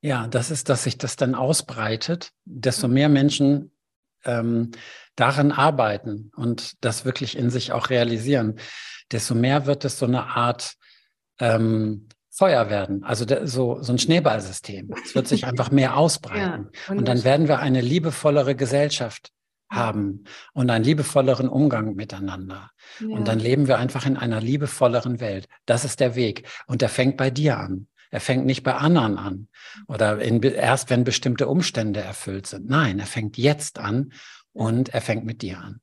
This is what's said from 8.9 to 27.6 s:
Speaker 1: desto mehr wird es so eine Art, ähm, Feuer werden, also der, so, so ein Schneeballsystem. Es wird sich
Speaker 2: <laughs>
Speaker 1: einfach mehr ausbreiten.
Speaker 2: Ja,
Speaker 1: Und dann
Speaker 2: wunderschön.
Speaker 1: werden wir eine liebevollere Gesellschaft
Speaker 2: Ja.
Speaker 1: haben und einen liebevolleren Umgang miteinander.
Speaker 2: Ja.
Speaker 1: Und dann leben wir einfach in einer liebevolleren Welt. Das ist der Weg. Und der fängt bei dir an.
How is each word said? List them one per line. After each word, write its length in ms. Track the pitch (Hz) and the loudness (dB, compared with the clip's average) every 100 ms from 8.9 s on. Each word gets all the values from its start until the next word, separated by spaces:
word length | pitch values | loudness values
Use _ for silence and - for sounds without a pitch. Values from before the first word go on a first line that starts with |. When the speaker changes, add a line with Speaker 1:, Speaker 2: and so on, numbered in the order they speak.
| - _ | -18 _
Speaker 1:
desto 240 | 113 - 117 | -6 -2 2
mehr 300 | 123 143 139 | 4 2 2
wird 180 | 139 139 | -2 -2
es 120 | - | -2
so 60 | 123 | 0
eine 180 | 123 - | 0 -2
Art, 480 | - 120 123 - - _ _ _ _ _ _ | -2 0 -2 -8 -14 _ _ _ _ _ _
ähm, 680 | 120 113 113 113 107 107 - _ _ | 2 2 2 2 0 -4 -12 _ _
Feuer 380 | - 190 139 107 | 2 4 4 2
werden, 340 | 104 95 98 | -2 -2 -6
also 220 | - 113 117 | -2 -4 0
der, 220 | 135 151 | 0 0
so, 340 | 123 127 135 | -2 -2 -2
so 100 | 135 | -2
ein 80 | 123 | -2
Schneeballsystem. 920 | - 170 147 110 95 95 - 98 101 - | 2 4 4 0 -4 -12 -12 -14 -12 -12
Es 120 | - - | -4 -4
wird 120 | 127 | 0
sich 180 | 113 131 | -2 -2
Speaker 2:
<laughs> 0 | |
Speaker 1:
einfach 260 | 123 120 | -2 2
mehr 260 | 139 131 131 | 2 4 4
ausbreiten. 420 | 160 - - 208 | 2 2 -6 -4
Speaker 2:
Ja, 160 | 190 160 | -4 -6
Speaker 1:
Und 180 | - - - | -10 -16 -8
dann 80 | 196 | -2
Speaker 2:
wunderschön. 260 | 120 123 113 | 0 2 4
Speaker 1:
werden 220 | 147 156 | 4 4
wir 100 | 151 | 2
eine 220 | 147 127 | 2 2
liebevollere 720 | 123 165 160 139 151 147 135 131 | 2 0 -2 0 2 2 2 0
Gesellschaft 760 | 131 139 147 - 117 - - _ _ _ _ | 0 2 0 -2 -6 -10 -20 _ _ _ _
Speaker 2:
Ja. 60 | - | -2
Speaker 1:
haben 460 | 117 104 101 98 - - - | -2 0 -4 -6 -12 -20 -12
und 160 | - 123 | 0 2
einen 160 | 113 113 | 4 4
liebevolleren 640 | 151 143 143 131 127 127 | 2 2 2 4 2 2
Umgang 460 | 131 147 113 110 95 | 4 4 2 -4 -6
miteinander. 760 | 104 95 98 92 92 95 95 _ - - | -10 -8 -8 -8 -10 -14 -16 _ -20 -12
Speaker 2:
Ja. 80 | 220 | -8
Speaker 1:
Und 180 | 151 104 | -4 0
dann 120 | 113 | 0
leben 280 | 113 139 139 | 2 2 4
wir 100 | 120 | 2
einfach 280 | 127 127 127 | 0 -2 -2
in 100 | 131 | -2
einer 240 | 120 110 | -2 -2
liebevolleren 800 | 113 143 143 - 123 120 123 120 | 0 -2 -2 2 2 2 -2 -4
Welt. 280 | 117 98 - _ - | -4 -6 -10 _ -2
Das 180 | 120 | 0
ist 160 | 117 - | 0 0
der 160 | 127 117 | 0 2
Weg. 320 | 117 - - - - | -2 -2 -12 -18 -6
Und 140 | 120 | -2
der 80 | 120 | 0
fängt 280 | - 131 135 | 2 0 2
bei 120 | 131 | -2
dir 280 | 127 151 | 2 0
an. 300 | 113 | 0